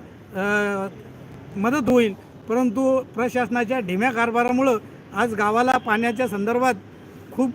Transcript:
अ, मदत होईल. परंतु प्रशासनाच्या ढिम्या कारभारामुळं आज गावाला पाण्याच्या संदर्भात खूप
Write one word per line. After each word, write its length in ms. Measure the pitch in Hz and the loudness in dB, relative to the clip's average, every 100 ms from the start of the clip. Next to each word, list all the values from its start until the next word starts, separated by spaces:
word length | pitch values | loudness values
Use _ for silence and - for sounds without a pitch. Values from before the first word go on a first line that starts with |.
| - - - 190 | -20 -20 -12 -4
अ, 40 | 202 208 208 196 196 - - - - - - 196 | 0 2 0 -2 -6 -10 -18 -18 -18 -18 -12 -2
मदत 300 | 220 294 220 | 0 2 4
होईल. 240 | 247 220 190 - - - | 4 4 0 -14 -14 -4
परंतु 540 | 233 254 208 262 262 247 220 | 0 0 2 2 2 0 -4
प्रशासनाच्या 640 | 247 247 226 240 220 262 | -2 0 0 0 0 -2
ढिम्या 320 | 185 185 254 | -2 0 0
कारभारामुळं 680 | 233 233 233 240 247 269 220 - - - 196 | 0 0 2 2 2 2 2 -2 -20 -8 -2
आज 180 | 233 | 0
गावाला 440 | 214 208 220 254 247 | 0 2 2 4 2
पाण्याच्या 500 | 233 214 233 226 254 | 2 0 2 0 -2
संदर्भात 460 | 202 208 240 254 190 - - - - - | -2 0 2 2 0 -6 -20 -20 -20 -10
खूप 200 | - 254 | -2 -2